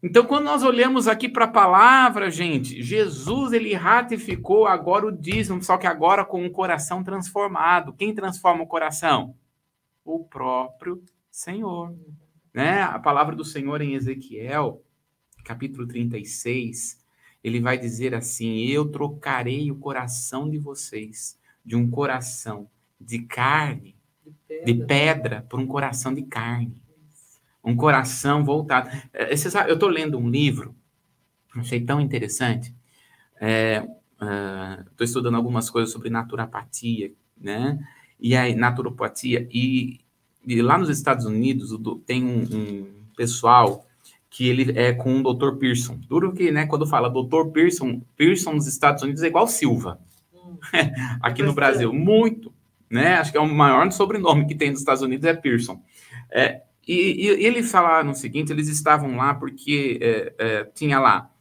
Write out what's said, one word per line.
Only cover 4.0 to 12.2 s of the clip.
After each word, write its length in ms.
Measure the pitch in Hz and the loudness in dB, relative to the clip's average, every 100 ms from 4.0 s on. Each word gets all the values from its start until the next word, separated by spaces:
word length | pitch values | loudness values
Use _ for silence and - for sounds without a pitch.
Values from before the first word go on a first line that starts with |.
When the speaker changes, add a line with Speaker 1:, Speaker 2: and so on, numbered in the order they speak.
| 240 220 - 185 - 208 214 | 2 -6 -6 -10 2 4 6
Speaker 1:
agora 400 | 180 165 196 214 | 2 2 0 0
o 60 | |
dízimo, 500 | 175 151 214 190 180 | -6 -4 -2 -2 -4
só 140 | 180 180 | 0 2
que 100 | 185 | 2
agora 380 | 160 165 202 | 2 4 4
com 180 | 190 185 | 0 -4
um 80 | 180 | -6
coração 540 | 180 185 160 151 180 | -4 -2 -2 -4 -6
transformado. 880 | 185 190 180 208 202 170 160 180 147 | -6 -8 -6 -4 -4 0 2 2 0
Quem 220 | - 208 | -6 -6
transforma 480 | 214 190 180 185 170 | -4 -8 0 0 2
o 40 | 165 | -2
coração? 720 | 165 156 151 165 131 92 - _ _ _ _ _ _ | -4 -4 -2 0 0 0 -14 _ _ _ _ _ _
O 220 | - 165 | -10 -10
próprio 800 | 165 135 127 127 127 - 180 180 _ _ _ | -10 -8 -4 -2 -4 -10 -12 -12 _ _ _
Senhor, 640 | - - 196 214 175 170 170 156 151 | -16 -12 -8 -8 -8 -10 -14 -20 -20